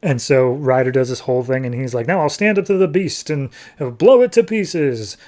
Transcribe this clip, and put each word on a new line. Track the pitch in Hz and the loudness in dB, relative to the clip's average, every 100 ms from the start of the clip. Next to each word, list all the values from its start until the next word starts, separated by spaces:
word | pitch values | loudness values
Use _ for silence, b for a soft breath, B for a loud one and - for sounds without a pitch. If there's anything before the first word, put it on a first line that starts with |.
And | 202 127 | -2 -4
so | - 135 127 | 2 2 2
Ryder | 131 143 127 131 | 0 0 2 2
does | 131 127 | 0 0
this | 127 | -4
whole | - 127 | -2 -2
thing, | 123 131 | 0 -4
and | 131 | -4
he's | 120 131 | -6 -4
like, | 120 117 | -4 -2
Now | 185 | 0
I'll | 151 | 0
stand | - 208 202 | 0 0 0
up | 190 | 0
to | 196 | 2
the | 185 | 2
beast | 151 185 - - | 2 -2 -6 -6
and, | 151 131 B B B | -6 -6 B B B
uh, | 135 | -8
blow | 120 196 262 | 2 4 6
it | 247 | 4
to | - | 2
pieces. | 233 220 185 170 147 117 107 - | 0 0 -4 -2 -2 -2 -8 -14